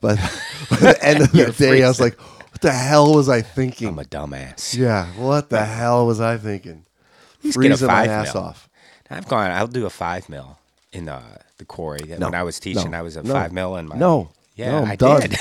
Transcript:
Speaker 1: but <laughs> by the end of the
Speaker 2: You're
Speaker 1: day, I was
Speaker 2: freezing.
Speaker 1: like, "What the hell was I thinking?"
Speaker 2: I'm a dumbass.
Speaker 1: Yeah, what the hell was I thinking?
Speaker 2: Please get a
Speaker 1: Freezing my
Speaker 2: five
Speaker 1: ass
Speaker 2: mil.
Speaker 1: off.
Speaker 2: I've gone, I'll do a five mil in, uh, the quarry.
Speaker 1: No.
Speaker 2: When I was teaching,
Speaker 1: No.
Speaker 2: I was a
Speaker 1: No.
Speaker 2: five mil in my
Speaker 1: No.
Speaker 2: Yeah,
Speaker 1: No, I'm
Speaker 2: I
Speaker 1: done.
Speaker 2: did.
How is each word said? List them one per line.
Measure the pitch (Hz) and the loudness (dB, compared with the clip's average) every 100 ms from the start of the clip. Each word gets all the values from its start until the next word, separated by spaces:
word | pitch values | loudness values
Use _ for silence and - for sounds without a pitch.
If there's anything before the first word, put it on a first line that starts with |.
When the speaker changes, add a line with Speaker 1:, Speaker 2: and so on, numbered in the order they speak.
Speaker 1:
but | - 104 | -2 0
<laughs> | 90 - - - - | -2 -6 -12 -14 -4
by | - | 4
the | 254 - | 6 6
end | 147 151 | 4 4
of | 135 | 6
the | 165 | 6
Speaker 2:
You're | 120 | 4
Speaker 1:
day, | 117 135 131 | 4 4 6
I | 127 | 4
was | 120 | 4
Speaker 2:
freezing. | 120 - | 0 -2
Speaker 1:
like, | - - - | -14 -20 -20
"What | - | -2
the | 165 | 0
hell | 127 131 151 147 | 0 2 6 6
was | 151 135 | 6 4
I | 120 | 0
thinking?" | 107 135 131 - 110 | -2 -4 -4 -4 -8
Speaker 2:
I'm | 80 | -8
a | |
dumbass. | 71 73 73 67 67 - - 120 | -10 -12 -12 -12 -16 -12 -8 -2
Speaker 1:
Yeah, | 123 104 87 95 | 0 0 -4 -6
what | 127 147 143 | -2 -2 -2
the | 113 | -2
hell | 107 110 120 123 117 | -2 -4 0 2 2
was | 110 | 0
I | 113 117 | -2 -4
thinking? | 107 98 85 80 _ _ _ _ _ _ | -6 -10 -12 -20 _ _ _ _ _ _
Speaker 2:
Please | 302 127 | -4 2
get | 269 | 4
a | 123 | 4
Speaker 1:
Freezing | 131 | 2
my | 95 117 | 2 2
Speaker 2:
five | |
Speaker 1:
ass | 107 107 | -2 -4
Speaker 2:
mil. | 95 | -6
Speaker 1:
off. | 87 - _ _ _ _ _ | -8 -14 _ _ _ _ _
Speaker 2:
I've | 135 98 | -16 -4
gone, | 117 95 | -2 -2
I'll | 90 113 | -2 -4
do | 123 98 | -4 -6
a | |
five | - 85 90 - | -6 -8 -8 -10
mil | 71 65 69 _ _ _ | -18 -18 -20 _ _ _
in, | 92 80 | -14 -12
uh, | 65 58 50 _ _ | -14 -18 -20 _ _
the | |
quarry. | - - 80 73 78 85 | -20 -12 -10 -10 -12 -8
Speaker 1:
No. | 87 | -6
Speaker 2:
When | |
I | 87 | -4
was | 90 - | -6 -8
teaching, | 101 95 85 | -6 -6 -6
Speaker 1:
No. | 82 | -8
Speaker 2:
I | |
was | 85 78 | -10 -10
a | |
Speaker 1:
No. | 107 | -4
Speaker 2:
five | 135 85 | -4 -4
mil | 90 92 92 | -6 -6 -8
in | 78 | -10
my | 95 | -2
Speaker 1:
No. | 180 151 80 _ _ - | 0 0 -2 _ _ -12
Speaker 2:
Yeah, | 123 | -4
Speaker 1:
No, | 147 | -2
I'm | 110 | -2
Speaker 2:
I | 98 | 2
Speaker 1:
done. | 127 143 | 4 4
Speaker 2:
did. | 147 95 | 2 -6